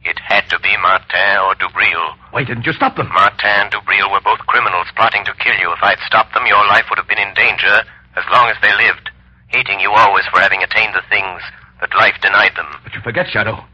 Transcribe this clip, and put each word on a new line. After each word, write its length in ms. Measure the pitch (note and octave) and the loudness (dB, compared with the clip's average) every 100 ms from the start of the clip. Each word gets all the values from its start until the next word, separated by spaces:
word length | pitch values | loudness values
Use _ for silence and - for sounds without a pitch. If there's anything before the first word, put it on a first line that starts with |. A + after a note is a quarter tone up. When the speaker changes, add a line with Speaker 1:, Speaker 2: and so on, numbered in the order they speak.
Speaker 1:
It 160 | D#2 E2 | -6 -8
had 300 | - G2+ - | -2 -2 -2
to 80 | F2 | -4
be 80 | F#2+ G#2 | -2 0
Martin 640 | F2+ F#2 - F2 G2 G2 | 2 0 0 0 2 2
or 160 | F#2+ F#2+ | 2 0
Dubril. 560 | F#2 - G#2 E2 D#2+ - - | -4 -2 -2 -2 -6 -8 -10
Speaker 2:
Why 140 | - B2+ | -8 -6
didn't 200 | B2 B2 | -4 -6
you 60 | |
stop 240 | D#3 C4+ - | -2 -2 -2
them? 160 | C3+ | -2
Speaker 1:
Martin 560 | F2 G2+ - G#2 G2+ G2+ | 2 2 2 0 0 -2
and 60 | |
Dubril 360 | G#2 F#2+ G2 G2 | -6 -2 0 0
were 140 | G2 | 0
both 160 | G#2+ A2+ - | 0 -2 0
criminals 400 | A#2+ A2+ F2+ F2 - | 0 0 -2 -4 0
plotting 300 | A2 G2+ G2 | 0 0 -6
to 100 | G2+ | -4
kill 160 | B2 G#2 | -2 0
you. 140 | F2 E2+ | -2 0
If 80 | |
I'd 160 | G2 F#2+ - | 0 0 0
stopped 260 | A2 A2 | 0 2
them, 140 | A2 A#2+ | -2 2
your 180 | G#2 G2+ | 4 4
life 140 | G#2+ G#2+ | 2 2
would 80 | G2+ | -6
have 140 | F2+ | -4
been 80 | G#2+ | -4
in 160 | G2+ G2 | -2 0
danger 480 | A#2 F#2 F#2 G#2 A2+ - _ - | 0 0 2 2 0 -16 _ -10
as 80 | E2+ | 0
long 160 | A2 A#2+ | 2 2
as 80 | G#2+ | 2
they 80 | G#2 | 0
lived, 400 | G2+ A2+ E2+ - - - _ _ | 2 2 0 -8 -16 -20 _ _
hating 300 | B2+ B2 G2 | -6 -4 -4
you 100 | G2 | 0
always 320 | G#2 G#2 F#2+ F#2 | 4 4 4 2
for 80 | F2+ | 2
having 240 | G2 F#2+ | 2 0
attained 320 | F2+ A2 A2 F#2 | -2 -2 -2 -4
the 80 | - | -2
things 320 | G2+ F#2+ F2 - - - - | -4 -4 -8 -14 -18 -20 -10
that 100 | - G2 | -2 2
life 160 | G#2+ - | 2 2
denied 340 | G2 G2+ G2 - | 0 2 2 0
them. 160 | D2+ D2 | -10 -14
Speaker 2:
But 100 | - - | -16 -12
you 60 | |
forget, 240 | A#2+ C#3 F3+ | -6 -4 -4
Shadow. 320 | G#2+ G#2+ A2 - | -2 -4 -6 -14